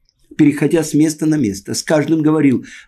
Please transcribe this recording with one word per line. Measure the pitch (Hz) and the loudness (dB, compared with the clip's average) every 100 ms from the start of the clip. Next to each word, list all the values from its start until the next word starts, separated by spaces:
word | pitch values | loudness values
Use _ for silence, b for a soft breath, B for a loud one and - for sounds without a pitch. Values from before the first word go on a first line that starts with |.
| _ _ _ - | _ _ _ 2
переходя | 147 139 147 160 | 2 2 0 0
с | 156 | 0
места | 147 160 156 156 | 0 0 0 -2
на | 151 | 0
место, | 110 92 - | -2 -4 -8
с | 123 | -8
каждым | - 156 147 160 | -2 0 0 0
говорил | 151 156 139 117 B B | 0 2 2 0 B B